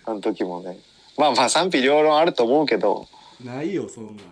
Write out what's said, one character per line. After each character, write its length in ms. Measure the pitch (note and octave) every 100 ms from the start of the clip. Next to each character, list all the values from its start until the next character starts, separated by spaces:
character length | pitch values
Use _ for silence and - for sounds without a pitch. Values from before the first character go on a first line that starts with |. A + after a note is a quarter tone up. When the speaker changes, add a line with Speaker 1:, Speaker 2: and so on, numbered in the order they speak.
| A2+
Speaker 1:
あ 80 |
の 80 | G#2
時 220 | A2 G2
も 180 | F#2 F2+
ね。 180 | F#2 F2+ _ _ - -
ま 100 | D3
あ 40 |
ま 100 | B2+
あ 60 | A#2+
賛 200 | D#3 F#3
否 100 | D#3
両 200 | C3 D3+
論 160 | D#3 D3+
あ 80 | E3+
る 80 |
と 100 | E3 A#2
思 180 | D3
う 20 | C#3+
け 120 | G#2+
ど。 300 | G#2 G2 - - - -
Speaker 2:
な 180 | B2 C3
い 120 | E3
よ、 160 | F3 G#2
そ 120 | A#2
ん 60 | G#2+
な。 40 | G#2 F#2